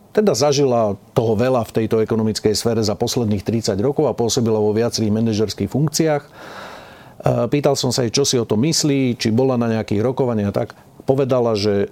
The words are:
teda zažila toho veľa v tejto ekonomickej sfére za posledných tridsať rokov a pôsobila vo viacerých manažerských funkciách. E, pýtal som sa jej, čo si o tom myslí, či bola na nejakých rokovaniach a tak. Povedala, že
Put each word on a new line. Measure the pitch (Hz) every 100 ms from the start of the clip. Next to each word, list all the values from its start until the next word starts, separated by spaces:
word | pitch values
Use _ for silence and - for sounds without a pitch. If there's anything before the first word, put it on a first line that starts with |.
| -
teda | - 202 117
zažila | 147 139 135 117 107 95 - -
toho | 117 104
veľa | 127 127
v | 110
tejto | 117 110 113
ekonomickej | 110 113 110 101 110
sfére | 101 120 113
za | 104 98
posledných | 117 127 110 104 -
tridsať | 113 110 98
rokov | 131 147 139
a | 107
pôsobila | 117 131 113 107
vo | 107 104
viacerých | 117 - 110
manažerských | 110 113 104 101 - 101
funkciách. | 131 156 - 160 143 -
E, | - - - - - - - - - - 120 120
pýtal | 143 143 135
som | 127 131
sa |
jej, | 117
čo | - 139
si | 127
o |
tom | 110 107
myslí, | 151 156 151 139 127 110
či | 113
bola | 113 131 120
na | 117
nejakých | 110 104 104
rokovaniach | 120 131 127 107 101
a | 120
tak. | 117 - - - -
Povedala, | 135 131 127 117 104
že | 104 101 98